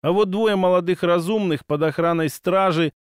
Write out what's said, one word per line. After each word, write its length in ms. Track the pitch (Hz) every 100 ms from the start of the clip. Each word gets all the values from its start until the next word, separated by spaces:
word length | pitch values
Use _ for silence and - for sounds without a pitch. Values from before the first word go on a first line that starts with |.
А 80 | 151
вот 200 | 190 208
двое 260 | 196 220 196
молодых 480 | 185 180 175 180
разумных 600 | 175 175 170 220 190 147
под 200 | - 147
охраной 440 | 156 147 170 170 156
стражи 640 | - - 190 190 165 160 _